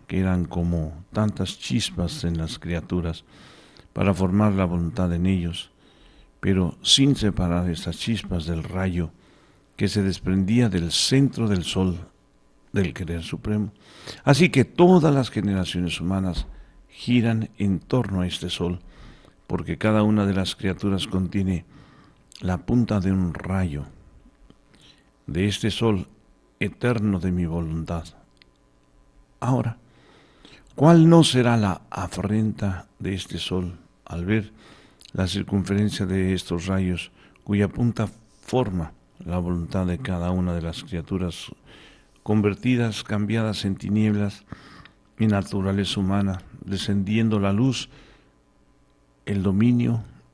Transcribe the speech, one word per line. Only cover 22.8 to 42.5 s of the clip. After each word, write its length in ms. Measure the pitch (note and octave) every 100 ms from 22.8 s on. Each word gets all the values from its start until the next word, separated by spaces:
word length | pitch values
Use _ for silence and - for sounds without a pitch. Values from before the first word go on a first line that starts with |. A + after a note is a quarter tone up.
| A2+ G#2+
de 140 | F#2
un 220 | F#2+ F2+
rayo 500 | C#2+ E2 F#2+ F2+ C#2+ C#2 - - - - _ - _ _ - - _ _ _ -
de 200 | D#2+ G2+
este 240 | G2 A2+
sol 380 | - A2+ G2+ - - _ _ _ _
eterno 600 | G#2 - A#2+ A2+ G#2 F#2+
de 100 | F#2
mi 140 | F2+
voluntad. 600 | E2+ E2+ E2 D#2+ D#2 E2+ - - _ _ _ _ _ _ _ _ _ _ _ _
Ahora, 380 | B2 C3 A#2+ A#2 - _ - - - _ - - -
¿cuál 360 | - D3 E3+ E3
no 140 | E3
será 340 | D#3 B2+ A#2+ A#2
la 240 | G#2 F2 -
afrenta 960 | - F#2 - G2 G#2+ A2 - G2+ F2+ - _
de 160 | G2
este 220 | F#2+ - F2
sol 420 | - F#2 F2+ F2 - _
al 200 | - E2+
ver 280 | F2 A2 G2 - - - - _ -
la 140 | - F#2
circunferencia 800 | G2 - G2+ F2 G2+ G#2 - F#2+
de 280 | F#2+ F#2
estos 320 | F#2 - F2 F2+
rayos, 460 | F#2+ F#2 F2+ - - - _
cuya 240 | - G#2 G2+
punta 400 | - A#2+ A2 G#2+ - - _
forma 500 | - B2+ A2+ F#2 D#2 - _ -
la 140 | E2 F2+
voluntad 480 | F2 F2 E2 F#2+ F#2
de 120 | F2
cada 320 | - F2+ F2
una 240 | F#2 F2+
de 80 | E2+
las 220 | E2 D#2+
criaturas 640 | - F2 D2 F#2+ F2+ E2+ - - - - - - _ _
convertidas, 800 | - G#2+ G#2